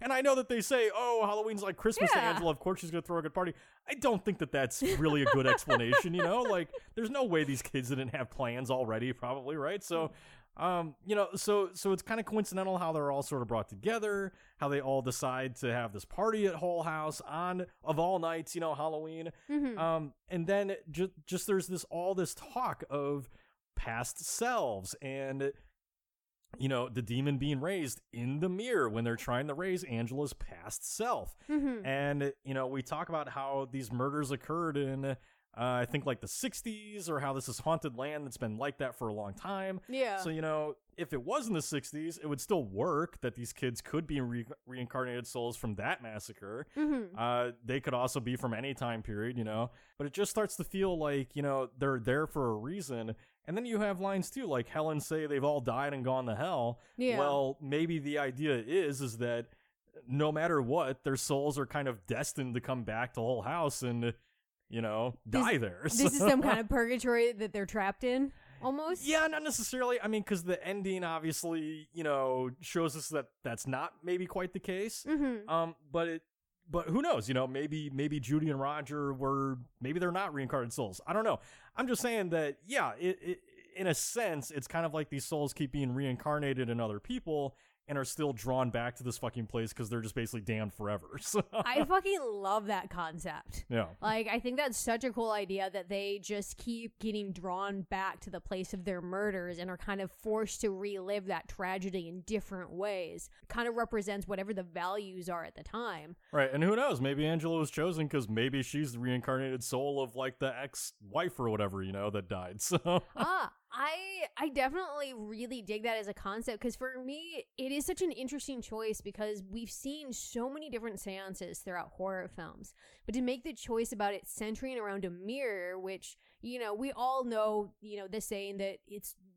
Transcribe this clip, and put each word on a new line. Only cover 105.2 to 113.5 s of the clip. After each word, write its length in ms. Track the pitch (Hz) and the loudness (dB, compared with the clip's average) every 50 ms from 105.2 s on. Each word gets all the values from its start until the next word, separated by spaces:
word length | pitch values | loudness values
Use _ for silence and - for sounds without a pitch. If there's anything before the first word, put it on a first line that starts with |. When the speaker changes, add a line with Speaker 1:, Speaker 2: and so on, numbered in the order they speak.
| 175 180 | -6 -4
Speaker 2:
are 160 | 175 170 160 | -4 -4 -4
at 100 | 156 - | -8 -10
the 80 | - 160 | -14 -16
time. 540 | - - 226 240 220 180 156 151 160 175 - _ - - | -10 -6 -6 -4 -4 -6 -6 -10 -12 -16 -18 _ -2 4
Speaker 1:
Right, 160 | 147 135 131 131 | 4 4 4 4
and 80 | 147 160 | 4 6
who 100 | 190 214 | 6 6
knows? 240 | 240 277 277 190 123 | 6 4 4 4 2
Maybe 260 | 131 135 143 143 151 | 2 2 2 2 4
Angela 320 | 160 165 160 151 165 165 165 | 4 2 2 2 2 2 4
was 140 | 156 - | 2 2
chosen 380 | - 156 156 180 170 160 156 139 | 2 0 0 2 2 2 0 2
'cause 180 | - 143 120 101 | 2 0 0 2
maybe 360 | 110 113 120 135 131 135 127 | 2 2 2 4 2 0 -2
she's 280 | - - 143 151 135 120 | 0 0 -2 -2 0 -2
the 60 | 117 | -2
reincarnated 640 | 123 127 127 123 - - 131 131 135 135 131 127 120 | 0 2 2 2 2 0 0 0 0 0 -2 -2 -2
soul 400 | - 131 127 135 143 143 139 131 | 0 0 2 2 2 2 0 0
of, 100 | 117 113 | -2 -2
like, 260 | 127 131 131 127 - | -2 -2 -2 0 0
the 140 | 139 135 120 123 | -2 -2 0 -2
ex-wife 800 | 139 135 - - - - - _ 104 98 95 151 180 175 175 - | -6 -8 -6 -6 -8 -8 -8 _ -16 -4 0 0 0 0 0 0
or 100 | 123 113 | 0 2
whatever, 320 | 107 107 104 98 95 98 | 2 2 2 0 0 -2
you 120 | 95 95 95 | -4 -4 -2
know, 160 | 98 101 104 | -2 -2 0
that 180 | 101 101 95 87 | -2 -2 -4 -4
died. 320 | 104 92 90 90 98 104 | -6 -6 -6 -8 -6 -4
<laughs> 0 | |
So 400 | - - 180 160 - 170 175 175 - - - | -2 2 2 2 4 4 2 2 2 0 -4
Speaker 2:
Ah, 380 | 262 240 330 370 370 254 - | -2 0 0 2 0 0 -2